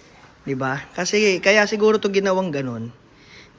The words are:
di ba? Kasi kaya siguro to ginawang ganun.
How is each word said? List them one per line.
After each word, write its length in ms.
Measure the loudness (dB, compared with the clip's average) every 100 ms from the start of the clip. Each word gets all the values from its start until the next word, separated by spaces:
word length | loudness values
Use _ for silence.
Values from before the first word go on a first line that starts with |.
| -20 -20 -20 _
di 160 | -8 -6
ba? 240 | -4 -6 -8
Kasi 480 | -8 -2 2 2 2
kaya 240 | 4 4
siguro 400 | 2 2 2 2
to 80 | 0
ginawang 400 | 0 0 0 -2
ganun. 400 | -4 -6 -8 -10 -14 _ _ -20 -20 -20